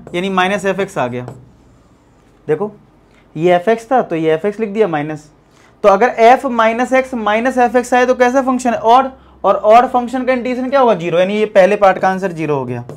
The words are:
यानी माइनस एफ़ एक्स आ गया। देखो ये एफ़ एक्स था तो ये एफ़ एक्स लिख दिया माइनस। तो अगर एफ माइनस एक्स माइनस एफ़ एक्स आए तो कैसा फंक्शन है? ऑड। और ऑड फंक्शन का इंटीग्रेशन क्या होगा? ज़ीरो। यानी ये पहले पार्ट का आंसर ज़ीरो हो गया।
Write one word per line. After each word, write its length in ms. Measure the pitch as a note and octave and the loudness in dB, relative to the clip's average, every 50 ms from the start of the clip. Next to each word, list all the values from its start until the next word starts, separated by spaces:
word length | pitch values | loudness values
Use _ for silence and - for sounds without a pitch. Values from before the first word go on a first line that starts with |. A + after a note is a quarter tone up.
| - - - | -12 -10 -8
यानी 140 | F3 F#3 G3 | -6 -4 -4
माइनस 340 | F#3+ F#3 F#3 F#3+ G3+ G3+ F3 | -2 -2 -2 -2 -2 -4 -2
एफ़ 160 | G3 F#3 F#3 | -4 -4 -4
एक्स 160 | G3 F#3+ - D#3 | -4 -6 -4 -6
आ 80 | C3 | -6
गया। 180 | B2 A#2+ B2 B2 B2+ - - - - _ _ _ _ _ _ _ _ _ _ _ _ _ _ _ _ _ _ _ - | -6 -6 -8 -10 -12 -16 -20 -20 -20 _ _ _ _ _ _ _ _ _ _ _ _ _ _ _ _ _ _ _ -6
देखो 220 | D3+ D#3 G3+ G#3 G3+ - _ _ _ _ _ _ _ _ _ _ - | -4 -4 -4 -8 -12 -14 _ _ _ _ _ _ _ _ _ _ -8
ये 180 | D#3 D#3+ F3 F3 | -2 0 2 2
एफ़ 140 | F3 F3 A3 | 2 2 0
एक्स 160 | A3+ A3 A3+ | -2 -2 -2
था 140 | - C4+ B3+ G#3 | -2 0 0 0
तो 140 | - F3 | -2 -4
ये 160 | D#3+ D#3+ D#3+ D#3 | -4 -2 0 0
एफ़ 120 | D#3 D#3+ | 0 -2
एक्स 140 | G#3 G#3 G#3 | -4 -6 -6
लिख 100 | A3 G#3 | -6 -4
दिया 180 | G3 A3 G#3+ F#3 | -2 -2 -2 0
माइनस। 400 | D#3+ D3 D3 D#3 D#3 D3+ - - _ _ _ _ _ _ _ _ _ _ - | -2 -4 -6 -6 -10 -12 -14 -18 _ _ _ _ _ _ _ _ _ _ 2
तो 40 | G#3 | 4
अगर 260 | G3 G3 A3 B3 - - | 4 4 2 0 2 4
एफ 260 | A3+ A3+ B3+ C4 C4+ | 4 6 6 4 2
माइनस 460 | C#4 A#3+ A#3 A3+ A3 A3+ A#3 B3+ A#3+ B3+ | -2 -2 0 0 0 0 -2 -2 0 0
एक्स 220 | C4 B3+ C4 - | 0 -2 -2 -4
माइनस 420 | A#3 G#3+ G#3 G#3 A3+ A#3 C4 A#3+ B3 | -6 -2 -2 -2 0 0 -2 0 0
एफ़ 180 | B3 A#3+ - B3 | 0 2 2 0
एक्स 140 | A#3+ - B3+ | -2 0 0
आए 120 | B3 B3 | 2 2
तो 80 | B3 B3+ | 2 2
कैसा 280 | B3 B3+ B3 B3 C4+ B3+ | 2 2 2 2 0 0
फंक्शन 280 | B3+ C4 B3 B3+ B3 | 0 -2 -2 -2 -2
है? 80 | A3+ G3 | -4 -2
ऑड। 320 | - A3 A#3 C4 C4 C4 C4 - - - - _ - | 2 4 4 4 4 0 -4 -14 -20 -20 -12 _ -2
और 120 | F#3 G3+ | 0 0
ऑड 300 | - - G#3+ A3 A#3+ B3 B3+ | 0 4 6 6 6 6 4
फंक्शन 360 | B3+ B3 A#3+ A#3 A#3+ C4 B3+ | 0 -2 -4 -4 -6 -4 -2
का 80 | A#3+ C4 | -2 -2
इंटीग्रेशन 380 | B3 A3+ B3+ B3+ A#3 B3+ B3+ | -2 -2 -4 -6 -6 -4 -2
क्या 100 | C4+ C#4 | 0 2
होगा? 140 | C4 A#3 G#3 | 2 2 2
ज़ीरो। 240 | F3 E3 E3+ D#3+ E3+ | 0 -2 -2 0 0
यानी 180 | F#3 F#3+ G#3 | 0 0 0
ये 80 | G#3+ G#3+ G#3 | -2 -2 0
पहले 280 | - G3 F3+ F#3+ G#3 | 2 4 4 4 4
पार्ट 220 | G3+ G3+ F#3+ F3+ F#3 | 4 2 2 2 2
का 100 | - F#3+ | 0 -2
आंसर 240 | F#3+ F#3 F#3+ F#3+ E3+ | -2 -2 -4 -6 -6
ज़ीरो 240 | D#3+ D#3+ D3+ D3+ | -4 -4 -4 -2
हो 80 | C#3 B2+ | -4 -4
गया। 200 | B2 B2 A#2+ B2 - - | -6 -8 -10 -10 -14 -18